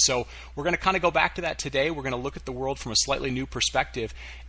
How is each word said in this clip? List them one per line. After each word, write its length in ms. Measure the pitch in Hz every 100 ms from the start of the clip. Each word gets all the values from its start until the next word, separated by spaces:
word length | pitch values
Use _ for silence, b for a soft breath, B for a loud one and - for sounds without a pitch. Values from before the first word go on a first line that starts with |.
So 260 | - 127 117 B B
we're 80 | -
gonna 140 | 151 175
kinda 240 | 190 190
go 100 | 170
back 240 | 160 165 -
to 40 |
that 180 | 170 -
today. 320 | 147 135 147
We're 140 | 156
gonna 120 | 135 123
look 200 | 135 -
at 80 |
the 80 | -
world 260 | 123 135 139
from 140 | 127
a 40 | 107
slightly 320 | - 135 135
new 160 | 127 135
perspective. 680 | 127 - 131 127 127 110 B B B